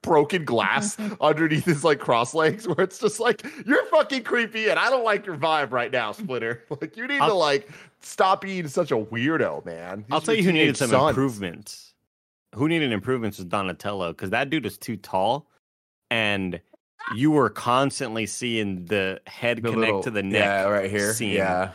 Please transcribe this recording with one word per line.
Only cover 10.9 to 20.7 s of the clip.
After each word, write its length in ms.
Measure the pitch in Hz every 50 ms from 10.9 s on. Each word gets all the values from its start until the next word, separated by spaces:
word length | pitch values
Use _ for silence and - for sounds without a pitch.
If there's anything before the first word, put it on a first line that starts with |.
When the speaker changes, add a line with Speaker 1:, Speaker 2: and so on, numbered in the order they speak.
Speaker 1:
sons. 180 | 131 127 143 156
Speaker 3:
improvements. 840 | - 131 135 135 113 101 98 87 80 - - - - - - - _ _ _ _ _ _ _ _ _ _ _ _ -
Who 140 | 107 143
needed 240 | 160 170 165 151 127
improvements 480 | 110 98 - 127 131 123 113 104 101 -
was 60 | 92
Donatello, 680 | 87 107 104 95 92 85 - - 104 104 98 90 85 82
'cause 160 | - 101 92
that 220 | 107 120 143 139
dude 160 | 160 156 113
is 100 | 98 -
too 200 | - - - 113
tall, 500 | 95 - - - 92 95 110 131 151 - _ _ _ _ _ _ _ _ _ _ _ _ -
and 480 | 120 113 110 104 104 98 95 90 85 82 - _ - _ _ _ _ - - - 107
you 160 | 107 135 156
were 180 | 151 147 123 104
constantly 760 | - - - 117 123 131 139 131 - - 139 113 110 113 110
seeing 600 | 98 - - 120 120 117 110 104 101 95 90 87
the 340 | 87 107 101 95 95 95 - -
head 300 | - - - 123 120 120
Speaker 4:
The 40 | 113 113 117
Speaker 3:
connect 80 | 120 113
Speaker 4:
little, 240 | 110 113 104 95 92
Speaker 3:
to 80 | 127
the 120 | 107 104 95
neck 200 | 98 101 101 104
Speaker 4:
yeah, 200 | 101 98 98 95
right 260 | 101